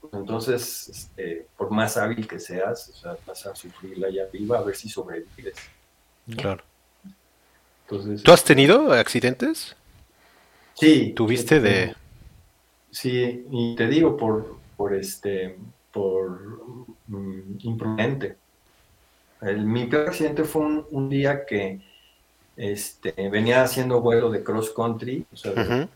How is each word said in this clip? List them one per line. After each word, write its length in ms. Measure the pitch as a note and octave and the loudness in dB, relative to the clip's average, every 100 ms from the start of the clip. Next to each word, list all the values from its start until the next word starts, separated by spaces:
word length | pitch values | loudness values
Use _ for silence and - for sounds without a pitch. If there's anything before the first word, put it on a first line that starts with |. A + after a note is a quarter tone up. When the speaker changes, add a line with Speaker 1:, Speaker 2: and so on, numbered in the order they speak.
Speaker 1:
pues 120 | - | -14
entonces, 720 | G2+ G2 A2+ B2 A#2+ - - - | -12 -6 -6 -2 -4 -4 -12 -14
este, 600 | - - - F2+ E2+ - _ | -18 -18 -12 -10 -10 -12 _
por 140 | F#2+ | -4
más 260 | G#2+ A2 A#2 | 0 0 0
hábil 300 | G#2+ A2+ G#2+ | -2 -4 -8
que 100 | F2 | -10
seas, 480 | - F#2 F#2+ D#2+ - | -10 -6 -4 -6 -10
o 40 | |
sea, 240 | - E2+ F2 - | -18 -16 -14 -16
vas 200 | F#2 G2 | -16 -14
a 80 | |
sufrirla 540 | G2 F2+ - F#2+ F#2 F#2+ | -16 -18 -18 -16 -6 -4
allá 160 | F#2+ | -4
arriba 340 | F#2+ F#2+ G#2 A#2 | -6 -8 -2 -2
a 60 | |
ver 120 | G2+ G2 | -2 -6
si 120 | G#2+ | -10
sobrevives, 840 | - - E2 - - G#2+ - - _ _ _ _ _ - | -10 -10 -10 -12 -16 -16 -16 -20 _ _ _ _ _ -14
¿no? 80 | A2+ | -8
Speaker 2:
Claro. 280 | G#2+ F#2+ - _ _ _ G3 - _ _ _ _ _ _ _ | -6 -6 -12 _ _ _ -20 -20 _ _ _ _ _ _ _
Speaker 1:
Entonces, 360 | G2+ G#2 G#2 | -8 -6 2
Speaker 2:
¿Tú 100 | C#3+ | 10
has 120 | E3+ | 10
Speaker 1:
este, 0 | |
Speaker 2:
tenido 480 | - C#3 C#3 A3+ D4+ | 10 6 8 8 8
accidentes? 800 | C3 - B2+ B2 B2+ C4+ D#4+ - - _ - _ _ _ _ _ _ _ | 4 4 2 0 0 -2 -2 -8 -18 _ -20 _ _ _ _ _ _ _
Speaker 1:
Sí, 480 | - D#3 D3+ G#2+ A2 A2 | 4 6 6 4 0 0
sí 60 | B2 | 2
he 20 | |
Speaker 2:
¿Tuviste 160 | A#2 D#3 | 4 6
de? 340 | G#2+ G2 F2 | 6 2 0
Speaker 1:
tenido. 20 | - - - - - _ _ _ _ _ | -6 -20 -20 -20 -20 _ _ _ _ _
Sí, 560 | - C3 B2 B2 B2 - | -8 -4 0 -2 -4 -8
y 260 | C3 A#2 A#2 | -4 -2 0
te 100 | A#2 | 2
digo, 280 | D3 D#3+ - | 4 4 2
por, 460 | A2+ A2 - - - - | -2 -2 -4 -16 -20 -6
por 180 | G2+ | -2
este, 640 | G2 F#2+ - G2+ F#2+ F#2 F#2 A2 _ _ | -2 -4 -8 -6 -4 -6 -10 -20 _ _
por, 1040 | G#2+ G2 F#2+ F#2 F2+ G2+ A#2 - B2 B2+ - - | -4 -2 0 -2 -8 -14 -18 -18 -18 -20 -20 -12
mm, 520 | G2+ G2 F#2+ F#2+ G#2 | -10 -10 -12 -12 -10
imprudente. 800 | A#2 A2+ A2 G#2+ A2+ C#3 G2+ - _ _ _ _ _ _ _ _ _ _ | -6 -6 -4 -2 -2 -2 -6 -12 _ _ _ _ _ _ _ _ _ _
El, 260 | G2 G#2 G#2+ | -6 -2 0
mi 200 | A#2 A#2+ | 0 0
peor 220 | D3 D3+ | 0 0
accidente 360 | - D#3 D3+ | -2 -2 -2
fue 180 | D#3 D#3+ | -2 -2
un, 240 | D3+ D3+ D3+ | -2 -2 -4
un 180 | C#3 C3+ | -6 -2
día 360 | C#3 C#3 C#3 - | 0 0 0 -2
que, 340 | G#2 G2 F#2+ - _ _ _ _ _ _ - | -4 -4 -8 -16 _ _ _ _ _ _ -10
este, 580 | G2+ G2+ - - F#2 - G2 | -8 -6 -8 -8 -10 -4 -2
venía 320 | G#2 A2+ B2 | 0 4 4
haciendo 360 | B2+ C3+ B2+ B2 | 4 2 0 2
vuelo 280 | A#2 A#2 A#2 | 4 4 2
de 140 | G#2 | -2
cross 280 | - G#2+ A2 - | -4 -4 -4 -2
country, 500 | A#2 A2+ A#2+ C3 D#3+ | -4 -4 -6 -8 -10
o 40 | - | -12
sea, 160 | G#2+ | -6
de 60 | G2 | -2
Speaker 2:
Ujú. 280 | G2+ A#2+ F3 | 0 0 -2